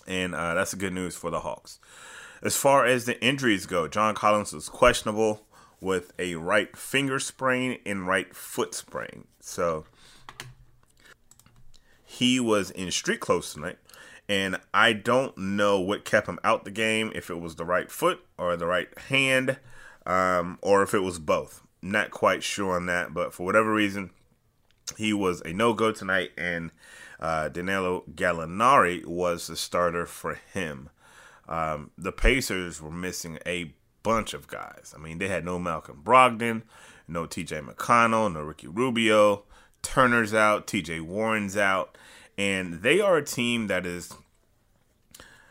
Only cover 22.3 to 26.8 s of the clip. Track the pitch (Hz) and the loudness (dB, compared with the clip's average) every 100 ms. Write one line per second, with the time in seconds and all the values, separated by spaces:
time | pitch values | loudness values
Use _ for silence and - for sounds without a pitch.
22.3 | 90 - - 98 90 90 90 85 82 87 | 2 -2 -4 -2 0 0 -2 -2 -4 -4
23.3 | - 90 104 110 107 104 101 90 - _ | -4 2 4 4 2 0 -2 -10 -14 _
24.3 | _ _ _ _ _ - - 107 104 92 | _ _ _ _ _ -16 -4 0 2 0
25.3 | 87 - 87 117 107 110 107 95 95 87 | -2 -6 0 2 2 0 0 -2 -2 -2
26.3 | - 87 85 82 - | -6 -6 -4 -8 -12